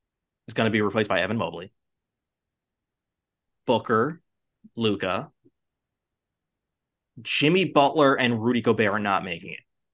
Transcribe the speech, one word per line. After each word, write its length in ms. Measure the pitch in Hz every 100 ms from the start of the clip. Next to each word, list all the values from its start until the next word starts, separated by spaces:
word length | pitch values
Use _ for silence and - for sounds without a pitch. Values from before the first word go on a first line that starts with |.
| _ _ _ _ -
is 60 |
gonna 160 | 110 113
be 100 | 107
replaced 300 | 104 110 107
by 100 | 92
Evan 160 | 92 113
Mobley. 380 | 82 85 95 _ _ _ _ _ _ _ _ _ _ _ _ _ _ _ _ _ _ _ -
Booker, 560 | 113 - 110 131 165 _ _ _ _ - -
Luka. 540 | 113 98 92 95 151 _ _ _ _ _ _ _ _ _ _ _ _ _ _ _ _ _ _ -
Jimmy 440 | 113 - 139 185 156
Butler 500 | 147 139 156 139 127
and 280 | 127 117
Rudy 180 | 113 120
Gobert 300 | 120 107 107
are 80 | 104
not 240 | 104 95
making 300 | 92 82 90
it. 80 | 73 _ _ _